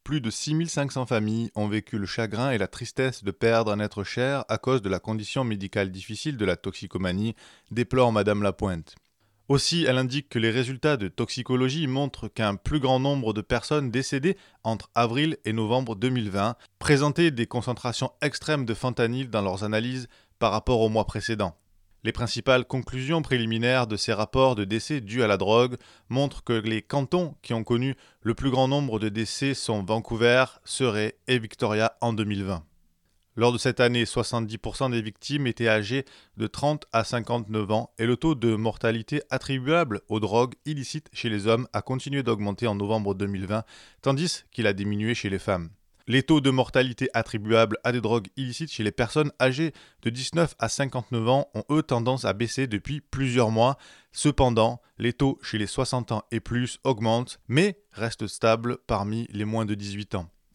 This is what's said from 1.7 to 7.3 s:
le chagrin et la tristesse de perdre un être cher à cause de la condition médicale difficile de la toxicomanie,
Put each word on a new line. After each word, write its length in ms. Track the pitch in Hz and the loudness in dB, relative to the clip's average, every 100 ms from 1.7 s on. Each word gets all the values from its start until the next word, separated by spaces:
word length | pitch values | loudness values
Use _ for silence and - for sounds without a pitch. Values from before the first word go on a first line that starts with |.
| 104 - 110 | -2 -2 -4
le 80 | 95 | -4
chagrin 460 | - 110 104 135 | -4 -4 -2 -2
et 60 | 117 | 0
la 100 | 95 | -2
tristesse 540 | - 120 - 131 - | -6 -8 -2 -2 -2
de 80 | 101 | -6
perdre 400 | - 113 113 107 | 0 2 4 2
un 100 | 104 | 0
être 220 | 104 - | -2 -4
cher 440 | 98 - 127 139 - | -6 -2 -2 -2 -2
à 80 | 110 | -2
cause 240 | - 131 | 0 0
de 80 | 98 | 0
la 100 | 92 | -2
condition 460 | - 110 101 135 | -2 -6 -4 -4
médicale 460 | 123 104 95 107 98 | -2 -4 -4 -2 -2
difficile 480 | 92 92 107 156 131 | -4 -10 -8 -6 -2
de 60 | 98 | 0
la 100 | 87 | 0
toxicomanie, 800 | 98 - 98 98 92 92 113 | -4 -10 -8 -4 -2 0 -2